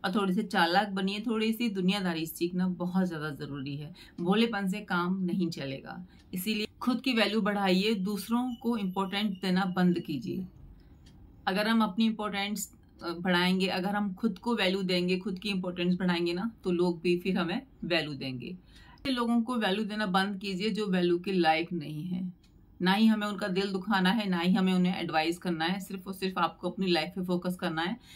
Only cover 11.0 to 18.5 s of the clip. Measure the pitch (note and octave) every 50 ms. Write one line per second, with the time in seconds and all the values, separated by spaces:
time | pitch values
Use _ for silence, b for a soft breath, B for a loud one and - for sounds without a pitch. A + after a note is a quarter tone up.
11 | B B B - - - - - - - F#3+ G3 G#3+ A3 A3+ A3+ A3 G3+ F3+ -
12 | A3+ A3 A3 A3 G#3+ G#3 F#3 G3 G3 G3+ G#3+ G3 - - - - - - - -
13 | - E3+ E3+ E3+ F3 F#3 F3+ F3 F3+ F3+ F#3 F#3+ F#3 F#3+ - F#3+ F3 G3 G3+ G#3
14 | G#3 G#3 F#3 F#3 - A3+ F#3 - - A#3+ A#3+ G#3+ G3 F#3 F#3+ G3 G3 F3+ F#3 F3+
15 | F3+ F3+ F#3 F3+ F#3 A3 F#3 F3+ - G#3 G3+ F#3 F#3 F#3 F3+ F3+ F3 F3+ F3+ F3+
16 | F#3+ F3+ F3 E3+ F3 E3+ E3+ F3+ G#3 A#3 - - - F#3+ F3+ E3+ F3 F3+ F3 E3
17 | E3 F3+ F3 F3 F3+ F#3+ F#3 G#3 E3+ D#3+ F3+ B3+ C#4 - - - - E3 E3+ E3
18 | D3 D3+ D3 C3 C3+ C3+ C3 B2 - -